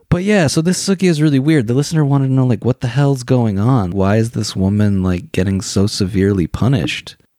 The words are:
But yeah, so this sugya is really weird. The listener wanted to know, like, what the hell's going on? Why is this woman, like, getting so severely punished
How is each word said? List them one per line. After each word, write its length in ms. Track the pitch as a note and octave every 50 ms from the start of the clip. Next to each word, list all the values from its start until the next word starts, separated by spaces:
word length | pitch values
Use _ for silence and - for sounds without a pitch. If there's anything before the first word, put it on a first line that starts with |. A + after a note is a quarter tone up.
| _ _
But 140 | - F3 F#3
yeah, 240 | G3+ G#3+ G3+ E3 C3
so 140 | - E3
this 260 | D#3+ F3+ F3+ - - -
sugya 220 | G3 E3+ F#3+ F3+
is 120 | E3 D3
really 180 | D3+ D#3+ C#3+ C3+
weird. 280 | C3 D3+ D#3+ D3 A2+ G#2+
The 60 | A#2+
listener 320 | C3+ C#3+ - D#3+ D#3 D3+
wanted 220 | C#3 C#3 C#3 C3+ C3
to 60 | C3
know, 120 | C3 B2+
like, 180 | B2+ A#2 - -
what 160 | A2+ B2+ -
the 60 | - A#2+
hell's 360 | A#2 C#3+ C#3+ C#3 C#3 B2+ A#2+
going 360 | - C3 B2 A#2+ A2 G2 F#2+
on? 320 | G2+ B2 C3+ B2 F#2+ F2
Why 260 | F2 G2 F#2+ G2 G#2 A2+
is 140 | A2+ A2+
this 240 | - A#2 G#2+ - -
woman, 480 | G2+ F#2+ F#2+ G2+ G#2 G#2+ G#2 G2+ F#2+ F#2
like, 280 | F#2 F2+ - - - -
getting 260 | - F#2 G2 G2 F#2+
so 260 | - - - G2+ G2 G2
severely 600 | - - G#2 F2+ G#2+ F#2+ F#2+ G2 G2+ F#2+ E2 -
punished 680 | - - - A#2 C#3+ G#2 - - - - - - - - _ _ _